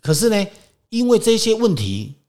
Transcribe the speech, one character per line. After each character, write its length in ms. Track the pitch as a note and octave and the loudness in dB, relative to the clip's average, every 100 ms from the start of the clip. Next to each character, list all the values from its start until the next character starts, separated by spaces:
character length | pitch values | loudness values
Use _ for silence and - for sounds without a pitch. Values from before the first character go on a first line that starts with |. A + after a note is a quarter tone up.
可 120 | - | -2
是 160 | D#3 A3+ | 0 2
呢， 180 | G#3 G3 - _ _ _ | 0 -2 -8 _ _ _
因 180 | A3+ B3 | -4 2
为 100 | A3+ | 2
这 180 | A3+ A3+ | 2 0
些 200 | A3+ A3 | 0 0
问 200 | A#3 D3 | 0 0
题 380 | G2+ G2 B2 C#3 | -2 -4 -8 -16